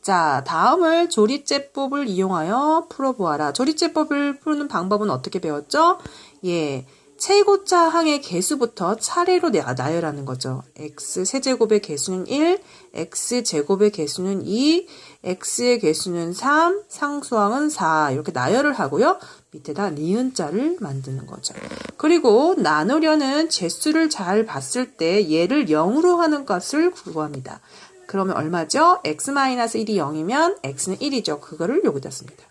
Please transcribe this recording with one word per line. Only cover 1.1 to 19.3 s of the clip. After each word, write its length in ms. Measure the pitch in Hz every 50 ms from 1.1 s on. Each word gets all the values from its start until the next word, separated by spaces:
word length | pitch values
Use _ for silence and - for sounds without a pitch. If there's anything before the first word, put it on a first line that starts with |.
| - - 208 214 269 285 - - 285 285 277 - _ 277 269 269 285 285 285 226
이용하여 800 | 185 180 190 190 185 165 156 175 214 254 285 311 311 330 330 -
풀어보아라. 640 | - - 269 269 254 214 190 165 147 147 151 143 147
조립제법을 840 | - 262 285 311 - 339 320 330 320 302 302 294 285 285 285 277 277
푸는 280 | _ 311 302 294 294 285
방법은 400 | - 196 185 190 208 208 214 202
어떻게 300 | 143 127 - 190 - 180
배웠죠? 600 | 175 160 147 147 147 _ - 294 330 339 359 349 - - - - - - _ _ -
예, 400 | 180 175 165 156 147 135 131 131 - - _ _ _ _
최고차 640 | - - - 392 403 403 403 403 392 - - 359 349
항의 420 | 339 320 320 339 330 311 294 277
개수부터 760 | 277 - 180 170 185 - 302 269 240 226 _ - 180 175 214
차례로 520 | 220 - - - 349 349 370 370 359 359 320
내-, 140 | 214 160
나열하는 640 | 139 117 127 127 127 143 165 170 165 156 143 143 139
거죠. 360 | 131 127 127 - 135 131 131 131 _ _
X 480 | - 151 147 147 - - - - 185 185
세제곱의 560 | 185 - 269 254 262 262 - 226 208 214 208
개수는 460 | 208 - 151 139 - 202 185 185 180
일, 360 | - 262 285 311 339 370 403 - - - - - -
X 520 | - - 165 - - - - - 247 247 226
제곱의 480 | - 175 151 147 - 196 190 208 208
개수는 500 | 208 - 156 143 - - 180 190 196 190 -
이, 420 | - 196 233 269 302 330 359 392 - - - - - - _ -
X의 540 | 180 185 - - - - - 240 247 247 226
개수는 560 | - 156 160 - - 185 175 170 170 170 180
삼, 480 | - - 277 294 311 330 349 381 415 415 _
상수항은 840 | - - 294 285 285 285 285 - 247 220 202 202 233 277 302 302
사. 400 | 302 - 185 160 160 156 151 143
이렇게 220 | 131 139 156 -
나열을 400 | 165 127 123 143 196 254 277 294 262
하고요. 440 | 233 170 135 143 156 240 320 392 - - -